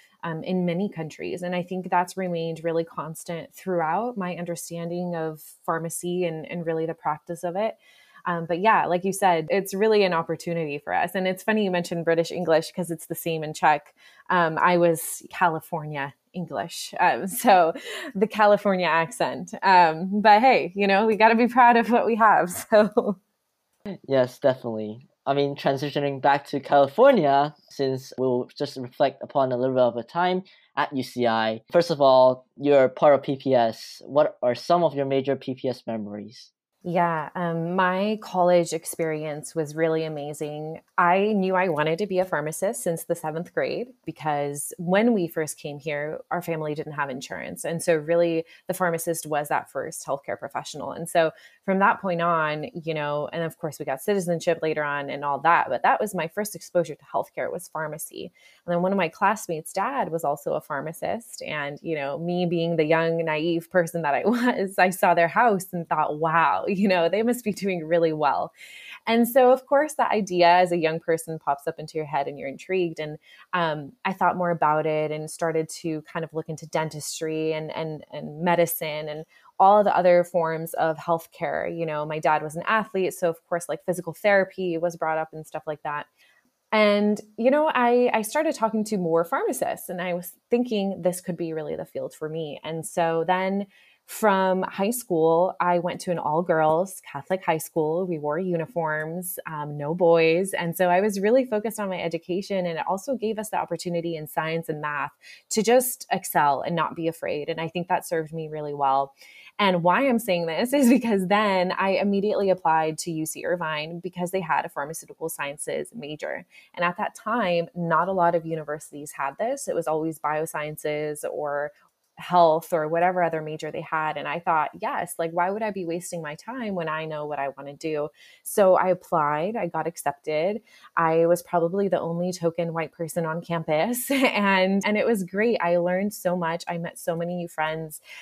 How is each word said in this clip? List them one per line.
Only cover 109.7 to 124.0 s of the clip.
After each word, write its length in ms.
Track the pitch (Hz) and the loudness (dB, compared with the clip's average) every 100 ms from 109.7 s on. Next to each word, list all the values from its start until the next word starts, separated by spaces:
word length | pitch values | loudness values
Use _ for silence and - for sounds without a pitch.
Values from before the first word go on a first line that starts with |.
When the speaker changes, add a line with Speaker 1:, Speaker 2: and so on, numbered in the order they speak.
| 180 | 4
Speaker 1:
why 240 | 175 196 277 | 4 4 2
I'm 120 | 233 | 0
saying 260 | 214 175 165 | 0 -2 -2
this 260 | 160 247 | -2 0
<laughs> 0 | |
is 140 | 285 240 | 4 6
because 400 | 254 233 196 185 | 6 4 0 2
then 460 | 202 214 185 180 - | 2 2 2 0 0
I 200 | 196 190 | 0 2
immediately 520 | 202 196 208 - 196 | 2 2 0 0 2
applied 480 | 185 165 160 160 156 | 2 2 2 0 -4
to 120 | 180 | -6
U 140 | 160 156 | -6 -6
C 180 | - | -6
Irvine 560 | - 175 160 151 156 175 | -4 -2 -2 -6 -6 -8
because 320 | 180 175 175 | -10 -6 -4
they 80 | 190 | -4
had 260 | 160 143 170 | -2 -2 -2
a 40 | |
pharmaceutical 600 | - 143 165 151 - 160 | -6 -8 -10 -14 -10 -10
sciences 640 | - 143 147 - 143 - | -6 -8 -8 -8 -6 -8
major. 520 | - 143 151 73 - 175 - _ - | -12 -12 -10 -10 -10 -14 -20 _ -4
And 100 | 175 | -2
at 100 | 185 | -2
that 180 | 208 - | -8 -8
time, 520 | 214 240 190 170 170 - | -6 -2 0 -2 -4 -4
not 320 | 170 160 180 | 0 0 0
a 60 | |
lot 220 | 190 170 175 | 2 2 2
of 100 | 160 | -2
universities 680 | 160 147 151 - 147 151 | -8 -6 -10 -10 -16 -14
had 200 | - 139 - | -8 -8 -4
this. 300 | 226 277 - | -6 -4 -4
It 80 | - | -4
was 120 | 160 | -2
always 320 | 156 160 156 | -2 -4 -4
biosciences 1080 | 147 151 165 160 151 151 151 151 151 147 - | -4 -2 -4 -6 -8 -6 -4 -4 -4 -6 -8
or 420 | - 147 143 147 - _ _ _ - | -6 -4 -4 -6 -10 _ _ _ -18
health 560 | - 180 170 156 - | 2 6 6 4 0
or 140 | 170 156 | -2 0
whatever 340 | 170 180 180 | 0 2 2
other 200 | 165 160 | 0 -2
major 300 | 156 156 156 | -6 -8 -10
they 100 | 151 | -10
had. 360 | 160 160 | -6 -4